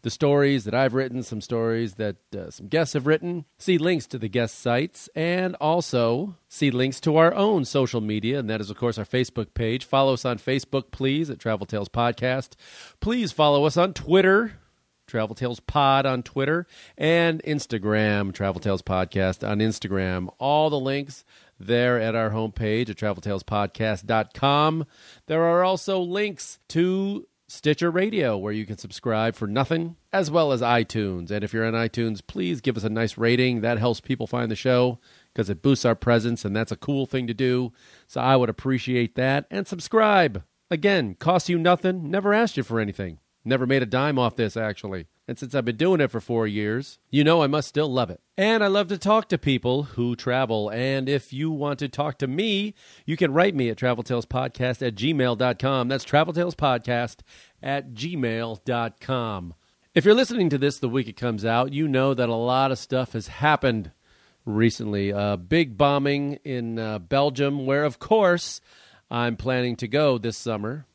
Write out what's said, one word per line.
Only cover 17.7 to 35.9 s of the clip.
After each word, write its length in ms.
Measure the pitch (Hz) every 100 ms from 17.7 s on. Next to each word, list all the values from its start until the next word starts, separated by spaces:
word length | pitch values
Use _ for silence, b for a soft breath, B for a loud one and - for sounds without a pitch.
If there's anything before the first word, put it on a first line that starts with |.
| 113 104 107 107 104 98
Travel 300 | 92 98 90
Tales 180 | 104 95
Podcast 680 | - 92 92 98 95 92 104
on 120 | 104
Instagram. 720 | 110 104 98 95 92 92 90 _
All 320 | 131 147 156
the 100 | 147
links 460 | 131 139 143 - _ b b _
there 420 | 92 120 123 120
at 140 | 110
our 160 | 113 110
homepage 580 | 110 110 - 110 110 117
at 80 | 101
travel 240 | 107 90
tales 220 | 104 98
podcast 640 | - 104 101 - 110 98 101
dot 260 | 113 107
com. 540 | - 139 143 156 160 147 B B B -
There 160 | 160
are 200 | 170 170
also 380 | 180 190 - 190
links 580 | 175 190 208 170 - - _
to 580 | 160 180 190 196 202 - _ _
Stitcher 420 | - 151 151 170
Radio, 460 | 170 202 214 131 104
where 160 | 104
you 120 | 107
can 140 | 101 104
subscribe 560 | 98 - 123 110 113
for 140 | - 104
nothing, 480 | 107 131 165 165 170 _
as 180 | 196 156
well 220 | 165 151
as 100 | 127
iTunes. 680 | 120 120 113 113 101 90 87
And 100 | 104
if 100 | 104
you're 140 | 113 113
on 60 |
iTunes, 520 | 113 113 - 113 104
please 360 | - - 180 151
give 160 | 135 110
us 80 |
a 40 | 107
nice 300 | 110 113 -
rating. 420 | 117 123 127 120
That 140 | 113 117
helps 240 | 120 113
people 280 | - 127 110
find 240 | 123 117
the 40 | 107
show 440 | 131 123 127 117 b b b
'cause 160 | - 101
it 100 | 92
boosts 240 | 139 135
our 120 | 123